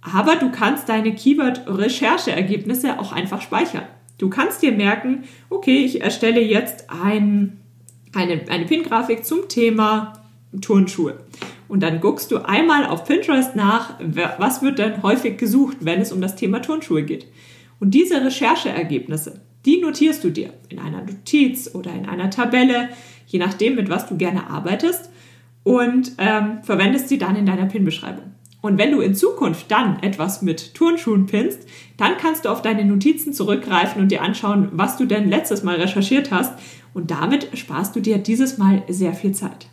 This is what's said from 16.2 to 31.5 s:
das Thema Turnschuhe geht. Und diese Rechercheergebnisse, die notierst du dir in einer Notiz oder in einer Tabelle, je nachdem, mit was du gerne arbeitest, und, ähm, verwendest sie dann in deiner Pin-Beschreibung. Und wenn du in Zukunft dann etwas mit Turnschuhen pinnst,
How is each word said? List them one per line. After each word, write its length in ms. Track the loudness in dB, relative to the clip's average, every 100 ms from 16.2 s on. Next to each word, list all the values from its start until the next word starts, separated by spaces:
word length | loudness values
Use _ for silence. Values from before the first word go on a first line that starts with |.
das 160 | -4 -2
Thema 260 | -2 -2
Turnschuhe 400 | -2 -6 -2 -2
geht. 240 | -2 -8 -12 -20 -20 -20 -20 _
Und 140 | 4
diese 300 | 4 4 4
Rechercheergebnisse, 1160 | 0 2 2 2 0 -4 -2 -4 -4 -8 -8 -14 _ _ 2
die 140 | 4
notierst 420 | 2 2 2 2
du 80 | -2
dir 220 | -4 -8 -14 -16
in 100 | -12
einer 220 | -8 -8
Notiz 720 | -10 -14 0 4 4 2 -8
oder 180 | -10 -10
in 140 | -8 -8
einer 240 | -2 -2
Tabelle, 600 | 0 2 4 4 4 -2 -10 -20 -20 _
je 140 | 0
nachdem, 340 | 0 0 0
mit 160 | 0 0
was 160 | -2 -4
du 100 | -4
gerne 320 | -2 -2 -4
arbeitest, 600 | -8 -4 -2 0 -2 -10 -20 -20 -20 _ _
und, 480 | 0 2 2 0 -2 -2
ähm, 400 | 0 0 -2 -6
verwendest 460 | -2 2 2 2 0
sie 100 | -2
dann 160 | 0
in 120 | 0 2
deiner 200 | 2 -2
Pin-Beschreibung. 680 | 0 0 0 -10 -12 -16 -20 _ _
Und 160 | 0 2
wenn 140 | 4
du 80 | 2
in 140 | 2 2
Zukunft 540 | 0 2 -2 -2 0
dann 300 | 2 2 0
etwas 380 | -2 -2 -4 -2
mit 340 | -4 -4 -8
Turnschuhen 520 | 0 0 2 2 2 2
pinnst, 400 | 2 0